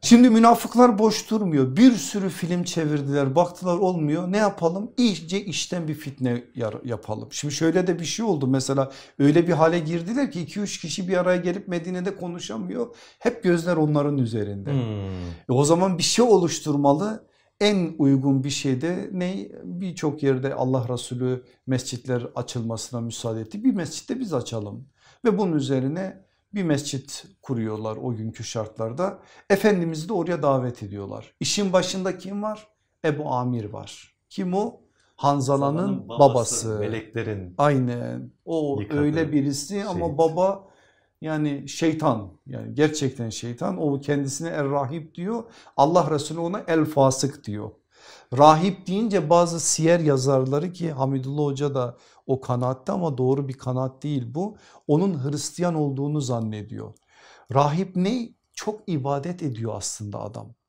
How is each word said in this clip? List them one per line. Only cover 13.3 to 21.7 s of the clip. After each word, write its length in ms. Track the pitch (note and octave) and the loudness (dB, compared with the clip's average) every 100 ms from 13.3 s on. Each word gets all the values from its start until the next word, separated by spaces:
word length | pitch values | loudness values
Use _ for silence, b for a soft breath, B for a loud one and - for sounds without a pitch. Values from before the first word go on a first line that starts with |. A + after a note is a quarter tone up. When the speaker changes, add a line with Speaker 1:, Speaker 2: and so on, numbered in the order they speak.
| D#3+ | 0
Speaker 1:
gözler 320 | F#3 F3 E3 E3 | 2 2 2 2
onların 420 | D3+ D3+ C#3+ C#3+ | 4 4 2 0
üzerinde. 540 | A#2+ A2 G2+ G2+ G2 | 0 -2 -4 -6 -4
Speaker 2:
Hmm. 840 | C#3 A#2 G#2 F#2+ F#2 F2 E2+ - B2+ | -2 -2 -4 -6 -6 -8 -12 -2 2
Speaker 1:
E, 40 | |
o 40 | |
zaman 340 | C#3+ E3 F#3+ E3+ | 4 4 4 0
bir 60 | |
şey 220 | - - B3 | 0 4 6
oluşturmalı. 1000 | G3+ E3+ - D3+ C#3+ C#3+ C#3+ G#3 A3 b b b _ | 6 4 -2 -2 2 4 2 0 -6 b b b _
En 360 | G#3 G#3 E3+ E3 | 2 2 0 2
uygun 460 | C#3+ C3+ C#3 C3+ | 4 4 4 2
bir 60 | C3+ | 0
şey 320 | C#3 C#3+ B2+ | -4 -2 -2
de 280 | E3 F#3 - | -2 -4 -6
ne? 360 | F#3 F3+ G3 G3+ - | -4 -4 -4 -10 -14
Birçok 600 | - F3+ F#3+ E3 D#3 D3 | -12 -8 -8 -4 -4 -2
yerde 300 | C#3 C3 C3+ | 0 0 0
Allah 320 | C3+ B2+ C3 A#2+ | -2 0 0 0
Resulü 540 | B2 - B2 B2+ B2+ b b | -6 -6 -4 -2 -4 b b
mescitler 600 | - | -4